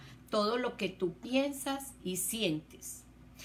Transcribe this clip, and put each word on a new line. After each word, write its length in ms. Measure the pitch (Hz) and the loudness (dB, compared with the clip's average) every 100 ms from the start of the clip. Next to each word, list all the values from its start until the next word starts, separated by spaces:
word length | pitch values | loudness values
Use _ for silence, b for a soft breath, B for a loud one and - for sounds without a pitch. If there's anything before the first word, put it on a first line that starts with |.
| B B - | B B -2
todo 280 | 220 208 247 | 2 4 4
lo 200 | 240 - | 2 0
que 100 | 190 | -2
tú 280 | - 180 - | 0 0 0
piensas 760 | 233 262 285 277 285 269 - - | 0 2 2 0 -2 -2 -4 -8
y 140 | 180 180 | -4 -2
sientes. 880 | - 226 190 156 - - - - - - - - | 0 0 2 0 -2 -14 -12 -12 -16 -20 -20 -16